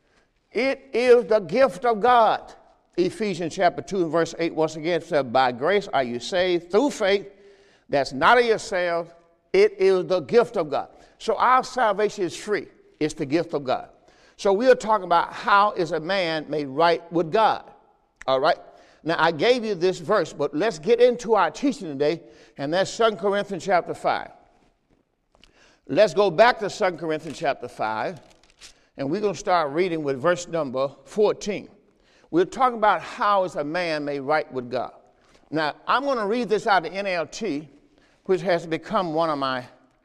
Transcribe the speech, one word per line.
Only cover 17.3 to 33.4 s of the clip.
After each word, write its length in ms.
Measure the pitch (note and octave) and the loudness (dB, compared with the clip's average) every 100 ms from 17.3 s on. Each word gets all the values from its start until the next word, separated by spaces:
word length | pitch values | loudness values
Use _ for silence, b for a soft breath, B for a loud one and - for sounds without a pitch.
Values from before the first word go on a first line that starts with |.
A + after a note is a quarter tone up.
God. 380 | G#3 G#3 B2 - - _ _ _ _ - | 2 2 0 -8 -20 _ _ _ _ -2
All 120 | C3 | 2
right? 200 | D3+ - - b b b | 2 0 -6 b b b
Now, 140 | D#3 D#3 | -4 0
I 120 | E3 | 0
gave 340 | D#3 G#3+ B3+ | 2 2 2
you 100 | A3 | 0
this 240 | F#3 F3+ F3+ | 0 -2 -2
verse, 340 | D#3 G#3 D#3 | 0 0 0
but 220 | - C#3 | -4 -4
let's 240 | D3+ A3 D#3 | 0 -2 -2
get 220 | D#3 A#3 | 0 4
into 340 | B3 A#3+ G#3 | 4 4 0
our 160 | G#3 E3 | 2 2
teaching 380 | - C#4+ - F3 | 0 -4 -4 -8
today, 340 | C3+ D3 E3 B B B - | 0 0 0 B B B -10
and 140 | C#3+ | -2
that's 180 | F3 F#3+ | -2 -2
Second 280 | - A3+ G#3 | 0 0 0
Corinthians 460 | G3 G3+ G3+ F#3+ | -2 -2 -4 -8
chapter 300 | F#3 F3 E3 | 0 0 0
five. 360 | D3 E3+ G#2+ G#1 - _ _ _ _ _ _ _ _ _ _ b b b b - | -4 -2 -2 -6 -18 _ _ _ _ _ _ _ _ _ _ b b b b -4
Let's 260 | C#3+ G#3 | 2 4
go 180 | D#3+ G3+ | 4 2
back 280 | D#3+ A#3 A#3+ | 6 4 4
to 100 | G3 | -6
Second 300 | - F#3+ E3 | -2 -2 -2
Corinthians 400 | E3+ D#3 D#3 B2+ | -6 -6 -6 -4
chapter 300 | D3+ B2 B2 | -4 -4 -10
five, 520 | - A2 G#2+ D3 E3+ - _ _ _ B B B - | -6 -4 -4 -6 -8 -20 _ _ _ B B B -8
and 120 | C#3 | -4
we're 120 | G3 | -2
gonna 120 | G#3 | -2
start 380 | D3 G3+ F3+ D3 | -4 0 0 2
reading 300 | D3+ F#3+ D#3+ | 0 -2 -2
with 180 | C#3+ C3+ | -4 0
verse 280 | D#3 F3+ - | 0 0 -4
number 420 | E3 C#3 B2+ C#3 - | -6 -4 -4 -4 -6
fourteen. 680 | - G#3 G#3 D3 G3+ F3 - _ _ _ b b b | -10 0 0 0 -6 -8 -12 _ _ _ b b b
We're 140 | D#3+ | 0
talking 320 | F3+ G#3+ B3+ A#3 | 0 0 0 2
about 240 | G#3 F3 | 2 2
how 440 | - - G#3+ G3+ | -4 -4 0 2